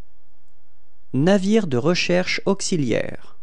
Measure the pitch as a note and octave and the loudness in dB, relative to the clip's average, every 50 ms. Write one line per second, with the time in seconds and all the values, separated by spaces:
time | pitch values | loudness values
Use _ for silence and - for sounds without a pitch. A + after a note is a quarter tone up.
0 | - - - - - - - - - - - - - - - - - - - - | -6 -6 -6 -6 -6 -6 -6 -6 -6 -6 -6 -6 -6 -6 -6 -6 -6 -6 -6 -6
1 | - - - B2+ D3 F#3 G3+ G3+ F#3 G3 G#3+ A3+ G3 D#3+ B2+ A#2 A#2+ D#3+ F3+ F3+ | -6 -2 0 2 4 4 4 4 4 4 4 4 2 2 2 2 2 2 2 2
2 | - - F3 F3+ F3+ - - - - - G3 G3 - - F#3+ D#3+ C#3 A#2 G#2+ - | 2 2 2 2 2 0 -2 0 0 0 0 0 0 0 0 0 2 2 0 0
3 | - - - - - - - - | 0 -2 -6 -8 -8 -8 -6 -6